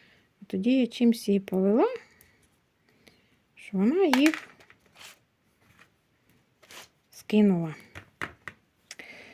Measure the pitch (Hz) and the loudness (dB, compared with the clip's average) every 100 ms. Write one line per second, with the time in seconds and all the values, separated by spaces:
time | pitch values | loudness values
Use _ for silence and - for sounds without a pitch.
0 | _ _ _ _ - 190 208 262 240 - | _ _ _ _ -10 -6 -2 0 0 0
1 | 233 226 - 202 196 190 190 220 427 508 | 0 0 0 -2 -2 -2 0 2 0 -2
2 | - _ _ _ _ _ _ _ _ _ | -16 _ _ _ _ _ _ _ _ _
3 | - _ _ _ _ _ - 190 208 330 | -20 _ _ _ _ _ -8 -2 0 2
4 | 370 254 294 311 - - - _ _ _ | 2 4 2 0 -10 -20 -20 _ _ _
5 | - - _ _ _ _ _ _ _ _ | -20 -20 _ _ _ _ _ _ _ _
6 | _ _ _ _ _ _ _ - - _ | _ _ _ _ _ _ _ -20 -20 _
7 | _ - - 214 208 180 165 147 - - | _ -20 -2 2 4 2 -2 -10 -18 -20
8 | - - - - - - _ _ - - | -20 -14 -14 -14 -20 -20 _ _ -20 -20
9 | - - - | -20 -20 -20